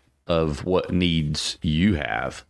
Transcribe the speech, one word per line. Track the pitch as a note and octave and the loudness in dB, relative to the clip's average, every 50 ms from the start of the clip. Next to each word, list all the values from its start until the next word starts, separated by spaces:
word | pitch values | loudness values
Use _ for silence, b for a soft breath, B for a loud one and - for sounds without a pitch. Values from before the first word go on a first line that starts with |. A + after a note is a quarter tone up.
| _ _ _ _ _ | _ _ _ _ _
of | - E2+ E2 E2 D#2 D2 - - | 0 0 2 2 0 -2 -2 -2
what | F2+ F#2 F#2+ - - F#2 | 0 0 0 0 0 0
needs | F2+ F2+ F2 E2 E2 D2+ D2+ D2+ - - - - - - | 2 2 2 2 2 0 0 -2 -4 -4 -6 -6 -4 -2
you | D#2 D2+ D#2+ F2+ G#2+ F#2+ | 0 2 2 4 4 2
have. | D#2 C2+ A#1 G#1+ A#1 C2 C2 - - - - | 2 -2 -4 -4 -4 -4 -6 -8 -10 -16 -16